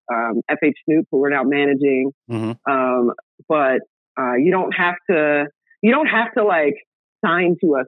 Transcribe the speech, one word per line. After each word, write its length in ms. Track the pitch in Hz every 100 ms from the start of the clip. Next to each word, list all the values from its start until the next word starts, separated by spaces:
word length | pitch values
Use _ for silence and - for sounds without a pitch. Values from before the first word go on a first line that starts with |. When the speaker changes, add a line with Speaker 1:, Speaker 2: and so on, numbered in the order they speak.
| -
Speaker 1:
um, 280 | 117 117 113 -
F 100 | 147
H 140 | 151 -
Snoop, 220 | - 156 -
who 80 | 135
we're 120 | 143
now 120 | 143
managing. 680 | 131 143 143 139 139 131 135 - -
Speaker 2:
Mm-hmm. 420 | 117 110 117 -
Speaker 1:
Um, 400 | 135 127 127 120 - - _ -
but, 320 | 156 135 131 - _ _ -
uh, 160 | 127 123
you 160 | 160
don't 200 | 185 180
have 220 | - 175 175 -
to, 360 | 170 151 147 143 _ _ -
you 80 | 214
don't 160 | 269 285
have 260 | 220 226
to, 100 | 247
like, 300 | 208 170 147 143 _ _ _ -
sign 320 | 185 170 180 170
to 140 | 175
us 100 | 139